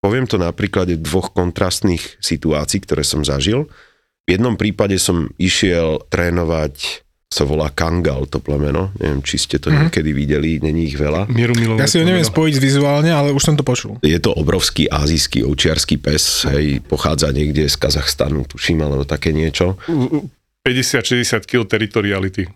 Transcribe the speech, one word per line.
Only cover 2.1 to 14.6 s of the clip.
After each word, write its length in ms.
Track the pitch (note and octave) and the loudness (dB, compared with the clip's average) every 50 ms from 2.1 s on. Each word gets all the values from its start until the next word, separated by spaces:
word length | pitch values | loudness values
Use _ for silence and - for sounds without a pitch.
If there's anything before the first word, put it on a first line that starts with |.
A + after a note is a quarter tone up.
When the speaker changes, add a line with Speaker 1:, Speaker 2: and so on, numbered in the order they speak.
| - _ | -12 _
Speaker 1:
situácií, 640 | - - E2+ C#2+ - E2 D2+ D2 D2+ D2+ - G2 | -4 -4 -4 -2 0 0 0 0 -2 -2 -4 -4
ktoré 200 | - - - D2+ | -2 -2 -2 -2
som 200 | D2 - - D2 | -2 -2 -2 -2
zažil. 480 | D2 C2+ C#2 C#2 C#2 F2+ A2 C3 D3+ D3+ - - - _ _ _ _ _ _ _ _ | -2 0 -2 0 0 0 0 0 -2 -4 -10 -20 -20 _ _ _ _ _ _ _ _
V 100 | - F2+ | 0 0
jednom 200 | F#2+ A#2 B2 A2 | 2 2 0 0
prípade 420 | F2+ - G#2+ G2 - G#2+ G2+ G2 | 0 0 -2 0 0 0 0 2
som 340 | F#2 - - F2+ E2+ D2+ - - | 0 2 2 0 0 0 -2 -2
išiel 680 | - F2 F#2 - - - F#2+ F2 E2+ E2 D#2+ D#2 - - - | -2 0 0 2 2 2 2 2 2 2 0 0 -2 -4 -4
trénovať, 1000 | - F2 F2 F2 E2+ F2 E2+ D#2+ E2 D#2+ D#2 D2 C#2 - - - - - _ _ _ _ _ | -2 0 0 0 0 0 0 0 0 0 -2 -4 -4 -8 -10 -10 -10 -12 _ _ _ _ _
sa 160 | _ - - D2 | _ -2 0 0
volá 220 | C#2 D2 D#2 D2+ D2+ | 0 2 0 0 -2
Kangal 580 | C#2 - E2+ E2 E2+ F2+ E2+ D#2 C#2 C2 C#2 | -2 -2 -2 0 0 0 0 0 -2 -2 -6
to 120 | C#2 - C#2 | -4 -6 -8
plemeno, 520 | C2+ C#2+ C#2+ D2 D2 D2 C#2 E2 F#2+ F#2+ G2 | -4 -2 -2 0 0 0 0 -2 -2 -4 -4
neviem, 220 | - - C#2+ C#2+ C#2 | -4 -2 -2 -2 -2
či 160 | C#2 - - | -4 -4 -4
ste 220 | - - - - C#2+ | -4 -4 -2 -2 -2
to 80 | - - | 0 2
Speaker 2:
Mhm. 100 | D#2 C#2+ D2+ | 2 2 2
Speaker 1:
niekedy 240 | E2 - - D#2 D#2 | 2 0 0 0 0
videli, 480 | D2+ C2+ D2 C#2+ D2 D2 D2+ D#2+ E2 D2 | 0 0 0 0 0 0 0 0 -2 0
není 280 | C#2 D#2 D2+ E2 E2 | 0 0 0 0 0
ich 80 | D2+ C#2 | -2 -2
veľa. 300 | C#2 D2 D2 D2+ E2 G2+ G#2 | -2 -2 0 0 -2 -2 0
Speaker 3:
Mierumilovné 500 | B2+ A#2 A#2 A#2 B2 A#2 A#2 A2+ A2+ A2 | 0 0 2 2 2 2 2 2 2 2
Speaker 2:
Ja 80 | C3+ | 2
si 120 | C#3 - F3 | 2 2 2
ho 60 | D#3+ | 2
neviem 180 | F3 F#3 F3+ D#3+ | 4 2 2 2
Speaker 3:
plemeno. 100 | A2+ - | 2 2
Speaker 2:
spojiť 200 | D#3+ D#3+ D#3+ D3 C3+ | 2 2 2 2 2
vizuálne, 520 | C3 C3+ C3+ C#3 C#3+ C#3+ C#3+ C#3+ D3+ E3 | 2 2 4 4 4 4 4 4 4 4
ale 200 | E3+ D3 C#3+ C#3+ | 4 2 2 2
už 120 | C#3+ C#3 - | 2 2 2
som 100 | - D3+ | 2 2
to 80 | D3 | 2
počul. 360 | C#3 - B2 - - G#2+ G#2 A#2+ | 2 0 0 -2 -2 -8 -6 0
Speaker 1:
Je 180 | - D2+ D#2+ E2+ | 2 2 2 4
to 120 | - - | 2 0
obrovský 540 | - - D#2 C#2+ - F2+ | 0 0 0 2 2 2